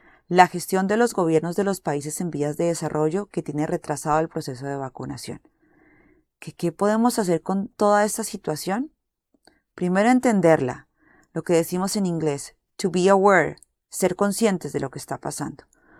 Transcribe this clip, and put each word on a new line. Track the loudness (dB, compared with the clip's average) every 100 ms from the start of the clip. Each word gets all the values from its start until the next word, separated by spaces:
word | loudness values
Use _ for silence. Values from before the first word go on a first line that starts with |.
| _ _ -2
la | 4 4
gestión | 4 -2 0 2
de | 2
los | 2
gobiernos | 2 2 2 2
de | -2
los | 0 -2
países | -2 -4 -4 -6
en | -6
vías | -2 -4 -2
de |
desarrollo | -2 -2 -4 0 0 0 -4
que | -8
tiene | -6 -4 -2
retrasado | -4 -4 -6 0 0
el | 0
proceso | -6 -8 -10 -8
de |
vacunación. | -8 -8 -10 -12 -12 -12 -14 _ _ _ _ _ _ _ _ _ _
¿Qué, | -18
qué | -6 -6
podemos | 0 0 2 2 0
hacer | 0 0
con | 0 -6 -6
toda | 0 2 4
esta | 2 -2
situación? | -8 -8 -6 -6 -4 -6 -6 _ _ _ _ _ _ _ _
Primero, | -6 0 2 4
entenderla, | 4 4 4 6 4 2 -6 _ _ _ _ _
lo | -10
que | 0
decimos | 2 2 -2 -2 0
en | 0
inglés, | 0 -2 -4 -8 _ _ _
to | -2
be | 2 4
aware, | 6 6 4 2 -4 _ _ _
ser | -2 -2 0
conscientes | -2 2 0 0 -4
de | -6
lo | -6
que | -10
está | -10 -8
pasando. | -8 -8 -8 -10 -18 _ _ _